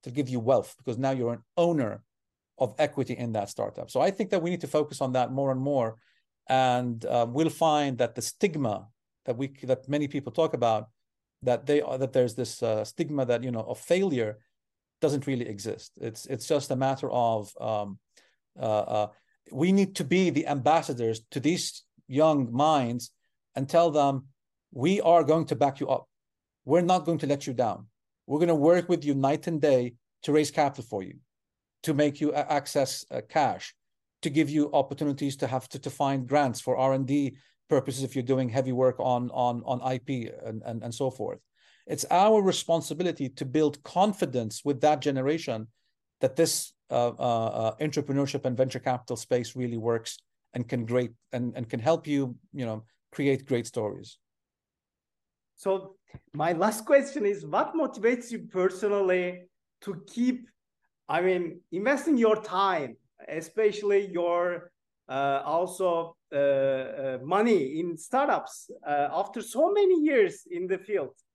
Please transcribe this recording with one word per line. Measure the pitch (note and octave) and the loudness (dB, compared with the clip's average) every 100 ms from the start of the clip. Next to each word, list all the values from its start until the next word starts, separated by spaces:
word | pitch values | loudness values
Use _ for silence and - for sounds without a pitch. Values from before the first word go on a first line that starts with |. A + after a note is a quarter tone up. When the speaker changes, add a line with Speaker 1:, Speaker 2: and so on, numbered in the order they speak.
Speaker 1:
It'll | - B2 | -8 -4
give | B2+ | -2
you | B2+ A2+ | -2 2
wealth, | B2 F#2+ - | 2 2 -12
because | - A#2 | -8 -4
now | C3+ C3+ | -2 -2
you're | A#2+ A#2 | -2 -4
an | _ - | _ 0
owner | E3+ E3 A2+ G#2 _ _ _ _ _ _ | 2 2 -2 -6 _ _ _ _ _ _
of | B2+ - D3 | -4 0 -2
equity | D3 B2+ B2 | 0 -4 -4
in | A#2+ | -4
that | A2 G2+ | -4 -6
startup. | - G2+ - - | -6 -6 -6 -6
So | C3 | 0
I | E3 | 0
think | F#3+ A3 | 0 -2
that | G3 | 0
we | E3 | 0
need | F3 C#3+ | -4 -2
to | D#3 | -2
focus | D3 C#3 | -2 -4
on | C3+ | -2
that | B2+ A#2+ | 0 0
more | C3 C#3 | 0 -2
and | C3 C3+ | 0 0
more. | C#3+ A2+ A2+ _ _ _ _ _ | 0 0 -4 _ _ _ _ _
And, | C3 B2+ B2 B2 A#2 | 2 4 2 0 -4
uh, | - B2 A#2 | -2 0 0
we'll | B2 D#3+ D#3+ E3 | 2 0 2 2
find | D3+ C#3+ B2 | 2 0 0
that | A#2+ | -2
the | - | -2
stigma | - - G#3 D#3 B2+ G2+ G2 _ _ _ - | -10 -2 -2 0 -2 -4 -8 _ _ _ -8
that | A#2 | -4
we, | C3+ C#3 B2+ | -6 -8 -2
that | B2+ - | -2 0
many | D3 C#3+ | -2 -2
people | C#3+ B2 | -4 -6
talk | A#2 D#3+ | 0 0
about, | - A#2+ A2 A2+ _ _ _ _ _ | 2 2 0 -2 _ _ _ _ _
that | B2 B2 C#3 | -2 -2 2
they, | D3 | 2
that | C3+ C3 C3 | 2 -2 0
there's | C3 B2 | 2 2
this, | A2+ A#2+ - | 0 -6 -4
uh, | A#2 A2 | -2 -2
stigma | G#2+ - D#3 D3 B2 | -4 -4 -4 -2 0
that, | A#2+ | 0
you | B2+ | 0
know, | A#2 A2 | -6 -6
of | A#2+ | -10
failure | - F3+ F#3+ C3+ G#2+ G#2+ _ _ _ _ _ _ | 0 2 2 0 -2 -4 _ _ _ _ _ _
doesn't | D#3 C#3 C3+ | 0 0 -2
really | C3 A#2+ | -4 -4
exist. | G2+ A2 - - - | -8 -8 -10 -12 -12
It's, | B2 A2+ - | -12 -12 -10
it's | A#2+ - | -10 -2
just | D3+ B2+ | -2 0
a | B2+ | -2
matter | C3+ C3+ C3+ | -2 -2 -4
of, | B2 A#2 A2+ G2+ - | 0 2 0 -4 -10
um, | A#2 G#2+ G#2 F#2+ _ _ _ _ _ - | -4 -4 -6 -10 _ _ _ _ _ -8
uh, | A#2 G#2+ - G#2+ | -2 0 0 -2
uh, | G#2 - _ _ _ | -2 -6 _ _ _
we | C3 E3+ | 0 4
need | G3 F#3+ F#3+ | 4 2 -2
to | |
be | C#3+ F3+ F#3 | 0 4 4
the | C#3 D#3 C#3+ | 2 0 0
ambassadors | C3 D#3+ - B2 A2+ A2 _ | 4 2 2 -2 -2 -2 _
to | - | -2
these | C3 F3+ - - _ _ _ | 0 0 -2 -10 _ _ _
young | C3 D#3 D3 B2 | 2 4 4 0
minds | A#2 D3+ D3+ A#2+ A#2+ - _ _ _ _ | 2 4 4 2 -4 -8 _ _ _ _
and | - C#3 | -8 2
tell | E3+ E3+ | 4 4
them, | D3 C#3 C#3 C#3 _ _ _ _ | 4 2 2 -6 _ _ _ _
"We | - C#3+ G3+ E3 | -2 0 2 6
are | E3+ | 6
going | D3 D#3+ C#3 | 6 2 2
to | B2+ | 0
back | C#3+ C#3 | 0 0
you | - B2+ | -2 -2
up. | - _ _ _ _ _ | -4 _ _ _ _ _
We're | - D#3+ F3 | 0 2 4
not | F#3 D#3 | 2 2
going | D#3+ | -2
to | C#3 | 0
let | C#3 C#3+ | -2 -2
you | |
down. | A#2+ A#2 F#2+ - _ _ _ - | -2 -2 -2 -12 _ _ _ -6
We're | C#3+ | 0
gonna | F3 D#3+ D3 | 2 4 6
work | F3+ F3 | 6 4
with | E3+ | 0
you | C#3+ | 2
night | C#3 C3+ D3+ D#3+ | 2 2 0 -2
and | D#3+ | 0
day | D3+ C3 B2 B2 _ _ | 4 4 2 -8 _ _
to | - | 2
raise | D3+ D3 | 2 2
capital | - C#3+ C#3 A#2 | 2 0 0 -8
for | G#2 | -8
you, | F#2+ F2 _ _ _ _ _ _ | -8 -14 _ _ _ _ _ _
to | - | -2
make | C#3+ D3+ C#3+ | 2 2 2
you | D3+ | -2
a-, | D3 C#3 D3 | -2 0 -2
access, | C#3 D3+ C3+ - - | 0 -2 -2 -4 -8
uh, | B2+ - | -10 -2
cash, | D#3+ C3+ F#2 - - _ _ _ _ | 0 2 0 -10 -18 _ _ _ _
to | E3+ | -2
give | C#3+ D3 | 0 2
you | D3+ D3 | 2 2
opportunities | D3+ C3 C3+ D3 C#3+ C#3+ C3+ | 2 0 -2 -4 -2 -4 -4
to | C3 | -4
have | C3 - | -4 -6
to, | - | -10
to | - | -10
find | - C#3 C#3 B2 | -2 -2 0 0
grants | C#3+ C#3 A2+ | 2 2 -2
for | - B2 | -2 0
R | C3 | 2
and | C3+ B2+ | 0 0
D | C#3+ C#3 - _ _ _ | 0 -2 -6 _ _ _
purposes | D3 C3+ B2+ | 0 0 -6
if | C3+ C3+ | -4 -4
you're | B2 | 0
doing | C3 B2+ | 0 2
heavy | B2 C3 | 0 -2
work | B2 C3 A#2+ | 2 2 2
on, | B2+ B2 B2 | 0 0 -2
on, | C3 B2 A#2+ | 0 0 -2
on | - B2 | -4 -4
I | B2 C3 | -2 -4
P | - C3+ A2+ - | -4 -6 -6 -10
and, | A2+ A2+ | -10 -10
and, | - A2+ | -8 -8
and | A#2 | -8
so | A#2 C3+ | -4 -4
forth." | B2+ F#2+ - _ _ _ _ - | -4 -8 -8 _ _ _ _ -10
It's | D3+ - | -8 2
our | F3 G#3 A3 | 4 6 6
responsibility | F#3+ F3 - E3 - D#3 F3+ E3 C3+ | 4 0 0 -2 -2 -4 -4 -2 -6
to | C3 | -6
build | C#3+ C3+ D3+ D3 | -4 2 2 0
confidence | - F3 G#3 G3 D#3 B2+ A2 - | -6 0 2 2 -2 -2 -6 -6
with | C#3+ C3+ | -4 2
that | D3+ D3+ | 2 2
generation | C#3+ C3+ C3+ D#3+ D#3+ A2+ A2 _ _ _ _ _ | 0 0 0 -2 -4 -8 -8 _ _ _ _ _
that | C3 | -2
this, | C3 E3 - - _ _ | 2 2 2 -6 _ _
uh, | B2+ A#2+ A#2 | 0 0 0
uh, | B2+ A#2 A2+ | 0 0 0
uh, | A#2 A2+ - | 0 -2 -2
entrepreneurship | D3+ D3 C#3 C#3 C#3 C#3 | -2 -2 -2 0 0 -2
and | C3 A#2+ | -4 0
venture | C3 B2+ | 0 0
capital | C3 B2+ - A#2+ | -4 -4 -4 -10
space | - B2+ A2+ | -2 -2 -2
really | B2+ B2 A#2 | -6 -6 -2
works | A2+ A#2 A2+ - _ _ _ | 0 -2 -2 -14 _ _ _
and | B2 A#2 | -8 -4
can | C3+ | -4
great, | A2+ B2 B2 - _ | 0 0 0 -8 _
and, | B2+ B2 A#2+ | -6 -6 -6
and | A#2 | -8
can | A#2 | -2
help | B2 E3 E3 | 2 0 0
you, | C#3+ C3+ A#2+ _ | -2 -2 -6 _
you | D3 | -8
know, | A#2+ A2 A2 _ _ | -6 -6 -12 _ _
create | - C#3 C3+ - | -2 0 0 0
great | A#2+ A#2 | -2 -2
stories. | - G#2+ F#2 G#2+ - _ _ _ _ _ _ _ _ _ _ _ _ _ _ | -4 -4 -6 -14 -20 _ _ _ _ _ _ _ _ _ _ _ _ _ _
Speaker 2:
So | G3 F#3+ F#3+ - _ - _ | -4 -4 -4 -20 _ -20 _
my | C#3+ D#3+ | -4 -2
last | E3 G3+ A3 - | 0 0 -2 4
question | C#4 - D4 G3+ | 4 4 -2 -2
is, | G3 | -2
what | D3+ F3+ D#4 | -2 -2 -2
motivates | E4 C#4 C4 G#3+ B3 - | -2 -4 0 0 0 -4
you | A3+ E3 | -12 -8
personally | F#3 F#3 F#3 G#3 G3+ F#3+ F3+ F3+ F3+ F3+ _ _ _ | 0 0 0 -2 0 2 2 0 -6 -16 _ _ _
to | - F3+ - | -12 -12 -10
keep, | - B3 B3 - _ _ _ _ _ - | -2 -2 -2 -8 _ _ _ _ _ -4
I | E3 | 0
mean, | F3+ F3+ E3+ - _ | 2 0 -2 -8 _
investing | E3+ A3 C#4+ E4 C4+ | -4 0 0 2 4
your | A3 G#3+ | 4 2
time, | G#3+ F3+ G3 F3 C3+ A2+ _ _ - | 0 0 2 2 -4 -10 _ _ -10
especially | D#3 D#3+ - G#3+ G#3 G#3 G3+ G3 | -10 -8 2 2 2 2 2 2
your, | F3 F3 F3 F3 F3 F3 _ _ _ - | -2 0 2 0 -2 -10 _ _ _ -8
uh, | C3+ C#3 C#3 | -2 0 0
also, | C#3 E3 F#3 F3+ F#3 E3+ E3 - _ | 0 0 -2 0 0 0 -2 -10 _
uh, | C#3+ | 0
uh, | C#3+ C#3 C3+ C3+ C3 - C3+ B2+ | 2 4 2 0 -4 -6 -6 -6
money | C3 F#3 A#3 G#3 C3 D#3 | 0 2 4 4 2 -2
in | F3 D#3+ | -4 -6
startups, | - B3 D4 F#3 - - - E3 - | -2 0 2 0 -2 -16 -18 -16 -4
uh, | D3 C#3+ | 0 0
after | D#3 G3+ A#3+ | -2 -4 -6
so | - A3+ E4 | -8 0 2
many | G4+ G4 F4+ | 4 4 4
years | D4+ C#4 F#3+ - - | 4 4 2 0 -10
in | F3 F3+ | -8 -4
the | F#3 | -4
field? | F#3+ G3 C3 _ _ | -4 -4 -4 _ _